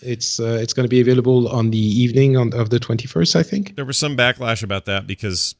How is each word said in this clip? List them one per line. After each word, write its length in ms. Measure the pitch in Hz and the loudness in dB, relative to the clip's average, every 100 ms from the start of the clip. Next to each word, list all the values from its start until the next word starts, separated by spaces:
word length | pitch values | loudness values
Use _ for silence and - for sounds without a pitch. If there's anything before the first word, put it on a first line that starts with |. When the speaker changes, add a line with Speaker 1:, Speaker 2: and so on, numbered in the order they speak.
Speaker 1:
It's, 360 | 123 117 - - | -8 -6 -6 -4
uh, 200 | 113 117 | -2 -2
it's 140 | 113 | -2
gonna 140 | - 123 | -2 2
be 120 | 123 | 4
available 480 | 123 123 120 127 117 | 4 4 4 2 2
on 220 | 123 113 | 0 0
the 80 | 110 | 2
evening 580 | 107 107 123 127 135 131 | 2 2 2 4 4 4
on, 160 | 120 | 2
of 160 | 120 110 | 0 0
the 100 | 120 | -2
twenty-first, 560 | - 113 - 165 170 | -2 -4 -4 -2 0
I 80 | 165 | 0
think. 340 | 165 196 196 - | 0 -4 -6 -8
Speaker 2:
There 100 | 135 | -6
was 100 | 135 | -4
some 180 | 147 131 | -2 0
backlash 460 | 123 123 117 110 | 0 0 -4 -4
about 220 | 107 98 | -4 -6
that 220 | - 98 98 | -4 -6 -6
because 480 | 95 104 90 - - | -8 -6 -4 -6 -8